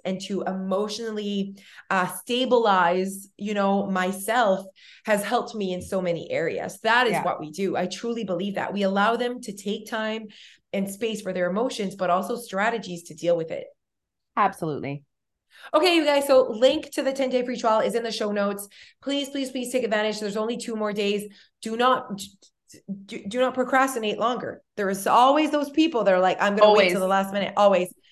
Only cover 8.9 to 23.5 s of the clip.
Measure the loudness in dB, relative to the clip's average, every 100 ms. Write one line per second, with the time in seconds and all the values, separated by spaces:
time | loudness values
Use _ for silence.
8.9 | 2 0 0 -4 -8 -12 -10 -8 -8 -6
9.9 | -6 -6 -6 -10 -18 -20 _ _ -6 -6
10.9 | -6 -6 -6 -6 -2 -2 0 -2 -4 -6
11.9 | -2 0 0 0 -6 -6 -2 -2 -2 -6
12.9 | -12 -14 -4 0 0 0 -8 -12 _ _
13.9 | _ _ _ _ 0 0 0 -4 -4 -6
14.9 | -8 -12 _ _ _ _ -20 0 2 4
15.9 | 4 4 2 4 4 4 4 2 2 -4
16.9 | -4 -2 -2 0 0 -2 -2 2 2 2
17.9 | -2 -4 -4 -2 -2 -2 -4 -10 -20 -20
18.9 | _ -6 -4 -4 -4 -4 -6 -4 -2 0
19.9 | 0 0 -2 -4 -4 -4 -4 -6 -4 -4
20.9 | -2 0 -2 -6 -14 _ _ -6 0 2
21.9 | 2 -2 -12 -12 _ _ _ _ -20 -14
22.9 | -14 -12 -12 -6 0 0